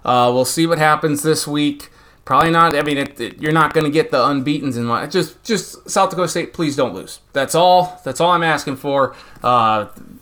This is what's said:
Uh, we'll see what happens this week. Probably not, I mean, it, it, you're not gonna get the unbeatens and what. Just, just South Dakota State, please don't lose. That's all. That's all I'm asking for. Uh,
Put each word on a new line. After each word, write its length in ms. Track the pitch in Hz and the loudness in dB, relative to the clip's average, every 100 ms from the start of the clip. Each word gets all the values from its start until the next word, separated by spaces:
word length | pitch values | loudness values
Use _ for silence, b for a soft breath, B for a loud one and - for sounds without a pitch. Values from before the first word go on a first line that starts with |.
Uh, 280 | - 123 123 | 0 2 4
we'll 100 | 123 | 2
see 240 | 127 165 165 | 0 0 0
what 100 | 160 | 2
happens 460 | 156 151 160 143 | 2 2 0 -2
this 240 | 156 156 151 | 0 -2 -2
week. 420 | 147 147 143 - b b b - | -2 -2 -4 -12 b b b 0
Probably 260 | 131 165 | 2 4
not, 240 | 165 165 147 | 4 4 2
I 60 | |
mean, 160 | 147 139 | -2 -2
it, 220 | 139 - | -4 -6
it, 200 | 113 - | -10 -6
you're 120 | 151 | 0
not 200 | 160 151 | 2 2
gonna 160 | 160 151 | 0 0
get 220 | 156 156 | 0 0
the 60 | 139 | 0
unbeatens 580 | 127 143 135 - 143 120 | 2 0 -2 -2 -4 -4
and 140 | 117 | -2
what. 200 | 113 151 | -2 -2
Just, 300 | 185 - - | -2 -4 -8
just 460 | - 196 - - - | -6 -4 -6 -16 -4
South 200 | 202 190 | 0 0
Dakota 180 | 170 170 | -2 -4
State, 260 | 175 156 | -4 -6
please 220 | - 156 135 | -4 -4 -2
don't 180 | 123 | -4
lose. 280 | 90 - - _ | -6 -14 -18 _
That's 240 | 139 135 156 | -4 -2 2
all. 460 | 180 180 180 - | 4 4 2 -6
That's 160 | 135 127 | -8 -2
all 120 | 170 | 0
I'm 120 | 170 | 2
asking 320 | 165 147 147 135 | 0 -2 -4 -8
for. 400 | 147 139 127 B B B | -2 0 -2 B B B
Uh, 460 | 120 123 110 107 101 - - - | 0 2 2 0 -4 -12 -20 -18